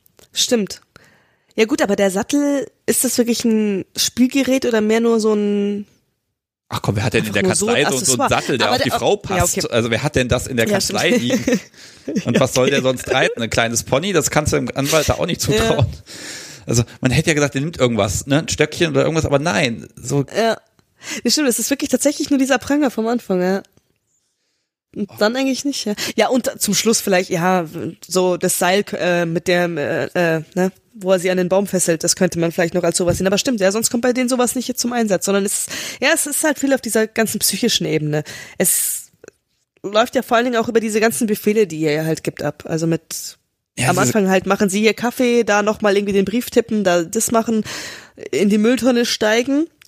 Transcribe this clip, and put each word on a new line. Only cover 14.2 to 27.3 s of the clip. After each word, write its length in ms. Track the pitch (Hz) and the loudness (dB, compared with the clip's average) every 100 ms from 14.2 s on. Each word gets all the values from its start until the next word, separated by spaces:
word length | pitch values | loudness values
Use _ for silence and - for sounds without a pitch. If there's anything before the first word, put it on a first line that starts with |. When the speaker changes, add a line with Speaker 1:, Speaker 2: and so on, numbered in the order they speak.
| 117 | 0
Speaker 2:
kannst 240 | - 151 | 0 0
du 40 | 151 | 0
dem 120 | 123 - | -2 -4
Anwalt 320 | 139 156 143 | 0 0 2
da 60 | - | 0
auch 100 | 180 | -2
nicht 200 | 165 - | -2 0
Speaker 1:
Ja. 100 | 214 | 2
Speaker 2:
zutrauen. 300 | 226 226 - - - - - - - - - | 2 2 0 -2 -16 -18 -16 -16 -16 -14 -4
Also 160 | 120 117 - | -2 -2 -2
man 80 | 135 | 0
hätte 200 | 127 165 | 0 2
ja 20 | |
gesagt, 220 | 147 143 135 | 2 0 -2
er 60 | |
nimmt 160 | 147 170 | -6 0
irgendwas, 460 | 127 113 101 - - | 0 2 0 -2 -2
ne? 120 | 143 | -2
Ein 80 | 135 | 0
Stöckchen 420 | - 151 - 170 | -2 -2 0 -2
oder 100 | 135 | 0
irgendwas, 240 | 139 160 147 | 0 0 0
aber 140 | 139 | 0
nein. 480 | 151 196 139 110 60 - | 0 0 -2 -4 -12 -14
So 300 | 127 143 135 - | -6 -4 -2 -2
Speaker 1:
Ja. 220 | 226 - _ _ _ _ - - | -2 -2 _ _ _ _ -12 -6
Ja, 80 | 240 | -2
stimmt, 180 | 226 285 | 0 0
es 80 | 220 | 0
ist 120 | 226 | -2
wirklich 180 | 277 294 | -4 -2
tatsächlich 400 | 247 285 294 294 | 0 0 0 0
nur 80 | 277 | 0
dieser 200 | 262 254 | 2 0
Pranger 320 | - 294 285 | 0 0 0
vom 160 | - 220 | 0 -2
Anfang, 340 | 240 - 185 | -2 -2 0
ja. 220 | 180 196 - _ _ _ _ _ _ _ _ _ _ _ _ - | 0 -2 -4 _ _ _ _ _ _ _ _ _ _ _ _ -10
Und 140 | 202 | -8
Speaker 2:
Oh. 60 | - | -2
Speaker 1:
dann 160 | 214 247 | 0 0
eigentlich 260 | 269 254 | 0 0
nicht, 220 | 285 269 - | -2 -4 -4
ja. 80 | 208 - - | -4 -4 0
Ja, 100 | 208 | 2
und 240 | 254 - - | 2 0 -4
zum 120 | - | -2
Schluss 260 | 196 220 226 | 0 2 2
vielleicht, 300 | - 185 190 | 2 0 0